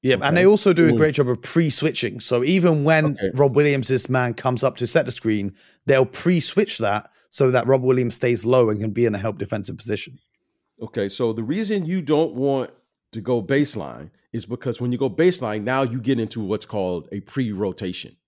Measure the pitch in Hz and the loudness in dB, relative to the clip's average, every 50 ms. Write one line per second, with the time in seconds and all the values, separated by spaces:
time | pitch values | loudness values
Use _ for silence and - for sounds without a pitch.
0 | - 127 127 107 - 143 156 170 185 190 214 208 - 196 180 165 170 156 120 117 | 2 2 0 2 2 2 4 6 6 6 6 6 4 4 4 6 4 4 6 4
1 | 156 156 135 147 139 123 123 113 - - - 165 165 156 - - - - - - | 2 2 2 0 0 0 0 -4 -4 -2 0 2 2 2 0 0 0 0 -2 -2
2 | - 107 - 120 - - 123 120 123 147 185 190 170 175 160 151 139 156 160 156 | -4 -4 -6 -6 -4 -2 0 0 2 2 2 4 4 4 2 2 4 4 4 4
3 | 156 151 139 - 98 95 - 135 143 139 117 143 147 147 143 135 120 - 131 123 | 4 0 -2 -2 -4 -4 2 2 2 4 4 4 4 4 2 2 0 0 0 0
4 | - - 131 131 123 123 113 - - 131 127 117 - 135 - - 123 117 - 165 | 0 0 0 0 0 0 -4 -2 -2 -2 0 2 0 -2 0 -2 -4 0 2 0
5 | 143 123 120 - - 117 110 107 98 98 95 _ - _ _ _ _ - 139 131 | 0 0 -6 -4 -2 0 0 0 -2 -4 -8 _ -20 _ _ _ _ 2 4 4
6 | 131 - - - - 170 180 170 - - - 196 220 - - - 113 101 104 107 | 4 2 0 -4 0 2 2 2 0 0 0 0 0 0 -2 -4 -2 -2 -2 -2
7 | - - _ _ _ _ - - 143 127 127 123 117 117 135 131 127 131 131 127 | -4 -10 _ _ _ _ -2 2 2 4 4 2 2 2 2 2 4 2 2 2
8 | 123 120 107 - - 123 120 104 95 113 127 127 120 110 107 101 107 110 98 117 | 0 -2 -2 0 0 0 0 0 0 2 4 4 4 2 0 -2 -4 -4 0 0
9 | 120 113 104 95 98 113 104 - 104 - - 104 92 - - - - 117 107 101 | 0 0 0 -2 -4 -6 -6 -6 -8 -6 -6 -6 -6 -6 -8 -8 -6 -6 -6 -6
10 | - - 127 - _ _ _ _ _ _ _ _ _ _ _ _ 113 107 - 117 | -6 -12 -16 -20 _ _ _ _ _ _ _ _ _ _ _ _ -14 -8 -6 -4
11 | 98 101 - - 127 117 113 113 110 113 156 208 226 196 214 196 175 156 180 190 | -4 -4 -4 -2 -2 -2 -2 -4 -4 -4 -4 -4 -2 -2 -4 -4 -4 -4 -4 -4
12 | 156 131 156 147 165 139 - 120 135 139 139 135 123 - - _ _ _ _ _ | -2 0 0 0 0 0 -2 -2 -2 0 0 -2 -2 -6 -10 _ _ _ _ _
13 | _ _ - 113 98 123 127 120 98 87 139 143 147 139 - 110 78 67 58 60 | _ _ -12 -10 -4 -2 -2 -2 0 0 0 0 0 0 -4 -8 -10 -10 -12 -14
14 | 71 - _ _ _ _ - 113 - - 113 - - 131 113 - 123 123 123 120 | -18 -20 _ _ _ _ -10 -10 -8 -8 -10 -8 -6 -8 -6 -4 -4 -4 -2 -2
15 | 139 131 95 - 160 185 180 - 131 110 107 110 101 117 131 135 135 120 117 131 | -2 -4 0 2 2 2 2 0 -4 -6 -6 -4 -4 -2 -2 -2 -2 -2 -4 -4
16 | 110 127 135 120 113 110 - 113 107 92 107 104 - - - 104 95 90 90 85 | -2 0 0 0 -2 -4 -4 -8 -4 -4 -4 -4 -6 -6 -6 -4 -2 -2 -4 -6
17 | 78 - - 101 - - - 139 127 113 104 92 104 95 90 - 104 92 90 - | -8 -10 -12 -12 -12 -8 -6 -4 -4 -4 -4 -4 -4 -4 -4 -6 -8 -8 -6 -8
18 | - - _ _ _ | -12 -14 _ _ _